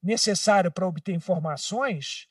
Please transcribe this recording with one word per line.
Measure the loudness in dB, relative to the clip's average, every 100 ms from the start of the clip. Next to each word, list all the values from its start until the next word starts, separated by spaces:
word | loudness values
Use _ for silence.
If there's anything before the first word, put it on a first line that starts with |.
necessário | -2 0 2 2 4 4 4
pra | 0
obter | -2 -2 -4
informações, | -4 -2 -2 -2 -6 -6 -2 -2 -2 -6 -12 -10